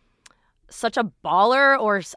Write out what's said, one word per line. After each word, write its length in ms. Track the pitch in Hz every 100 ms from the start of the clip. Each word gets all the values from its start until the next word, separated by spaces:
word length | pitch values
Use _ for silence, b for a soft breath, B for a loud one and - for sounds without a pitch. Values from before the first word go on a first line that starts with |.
| b b b b b _ _
such 280 | - 226 254
a 140 | 220 -
baller, 560 | 160 175 214 262 277 269
or 180 | 214 202
s-, 180 | 165